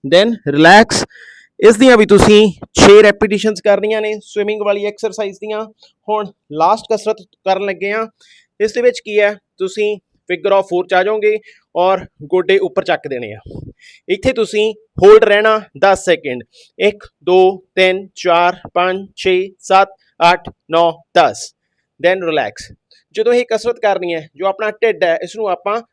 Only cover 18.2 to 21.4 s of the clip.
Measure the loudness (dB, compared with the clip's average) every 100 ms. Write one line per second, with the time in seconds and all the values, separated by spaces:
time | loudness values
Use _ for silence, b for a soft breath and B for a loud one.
18.2 | -2 0 0 -4 -8 -4 -4 -4 -10 -8
19.2 | -2 -2 -4 _ 0 0 0 _ _ _
20.2 | 0 0 -6 _ _ 0 0 -2 _ 0
21.2 | 0 -2